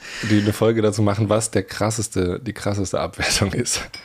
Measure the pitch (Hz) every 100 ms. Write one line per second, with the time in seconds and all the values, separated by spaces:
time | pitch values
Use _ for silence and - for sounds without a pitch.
0 | - - 107 107 104 107 113 117 107 101
1 | 104 101 104 107 110 101 - - 104 113
2 | 104 - 90 92 - 104 104 101 95 -
3 | 87 - - - 101 - - - - -